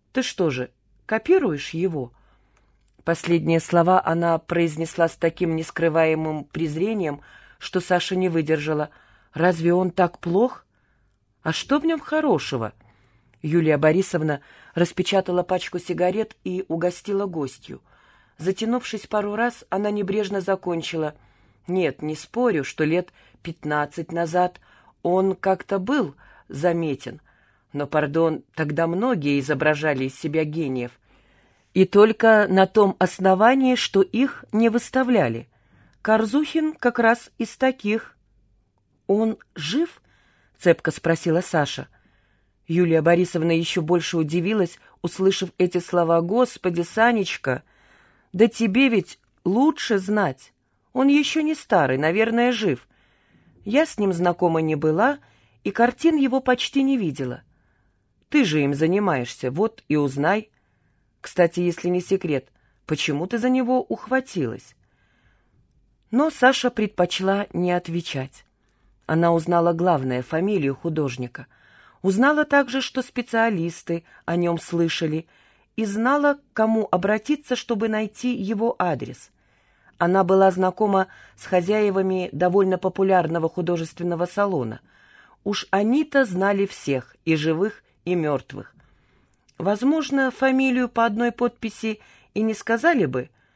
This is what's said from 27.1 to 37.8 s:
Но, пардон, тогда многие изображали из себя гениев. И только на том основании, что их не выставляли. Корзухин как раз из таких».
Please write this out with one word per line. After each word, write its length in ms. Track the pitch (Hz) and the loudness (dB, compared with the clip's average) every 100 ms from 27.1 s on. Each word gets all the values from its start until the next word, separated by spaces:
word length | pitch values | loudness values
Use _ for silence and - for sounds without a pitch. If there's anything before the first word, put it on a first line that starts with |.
| 151 _ _ _ _ _ | -16 _ _ _ _ _
Но, 140 | 143 143 | -8 -2
пардон, 580 | 151 147 160 165 156 - | -2 0 0 0 -2 -8
тогда 320 | - 147 147 165 | -6 -4 -2 -2
многие 540 | 175 254 202 143 143 | 0 0 0 0 -2
изображали 640 | 135 143 151 147 156 135 | 0 0 2 2 0 -2
из 140 | 135 - | -4 -6
себя 260 | 160 156 | -4 -2
гениев. 480 | 156 160 143 127 120 _ _ _ _ _ _ _ _ | -2 -4 -4 -4 -8 _ _ _ _ _ _ _ _
И 120 | 185 185 | 2 4
только 600 | 202 220 220 226 214 208 | 6 6 6 6 6 6
на 180 | 190 190 | 4 4
том 300 | 214 196 - | 4 4 2
основании, 800 | 185 - 190 190 226 269 262 247 | -2 2 2 4 4 4 2 0
что 260 | - 196 | 0 2
их 420 | - 233 269 - - | 2 0 -2 -4 -4
не 160 | 214 233 | 2 2
выставляли. 800 | 233 - 262 247 226 123 113 - _ _ _ _ _ | 2 -2 -2 2 2 2 -2 -10 _ _ _ _ _
Корзухин 720 | - 220 220 277 302 320 311 | 0 2 2 0 0 -2 -2
как 240 | - 247 240 | -2 -2 2
раз 320 | 226 233 - - | 2 2 -2 -10
из 180 | 226 - | -8 -2
таких». 600 | 262 262 | -2 0